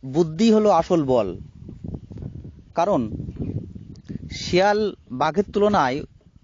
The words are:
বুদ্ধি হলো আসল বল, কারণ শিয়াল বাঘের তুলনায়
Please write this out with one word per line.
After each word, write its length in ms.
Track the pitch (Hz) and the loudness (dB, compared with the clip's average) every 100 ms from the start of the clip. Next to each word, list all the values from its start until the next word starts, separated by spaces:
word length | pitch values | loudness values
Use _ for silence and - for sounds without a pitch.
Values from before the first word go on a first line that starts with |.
বুদ্ধি 480 | 135 135 170 156 226 | -4 0 0 4 4
হলো 180 | 220 214 | 6 6
আসল 340 | 175 170 180 | 4 4 2
বল, 360 | 139 127 98 92 - - - - - - - - - - - - - | 4 2 2 -4 -14 -18 -18 -14 -12 -12 -12 -14 -12 -12 -16 -18 -10
কারণ 360 | - 175 175 110 - - - - - - - - - - - - | -2 0 2 -2 -6 -10 -8 -8 -8 -10 -16 -18 -20 -14 -12 -12
শিয়াল 640 | - - 175 196 208 214 - _ | -10 -2 2 2 2 0 -4 _
বাঘের 340 | 127 147 156 208 | -2 -2 0 -2
তুলনায় 520 | 214 202 202 139 135 - _ _ _ | 2 2 4 2 -2 -8 _ _ _